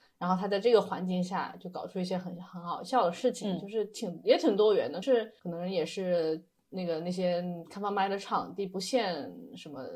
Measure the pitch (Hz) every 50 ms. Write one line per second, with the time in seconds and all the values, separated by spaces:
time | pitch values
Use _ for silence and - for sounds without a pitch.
0 | _ _ _ - 175 180 185 180 208 196 202 196 202 247 233 202 190 - 180 180
1 | 185 185 180 185 180 180 196 170 - - - - - 180 - - - 185 - 190
2 | 180 180 190 180 180 185 175 175 - - - 175 170 170 165 - - - 262 247
3 | 190 175 185 - - 247 - - - 202 180 160 196 196 220 220 202 202 - -
4 | 226 185 165 165 - 202 285 349 320 277 196 196 214 220 202 160 117 127 147 180
5 | 190 269 254 226 214 220 - _ - 175 165 170 180 185 190 170 160 - - 196
6 | 190 180 175 170 160 160 160 165 - _ _ _ _ _ - 185 180 170 160 160
7 | 170 180 180 185 180 180 175 175 180 180 175 170 165 - - 202 202 202 202 202
8 | 190 202 196 196 - - 226 - - - 180 196 196 185 185 190 185 - 262 247
9 | 214 185 170 143 127 - 87 - - - - - - 160 143 131 127 - -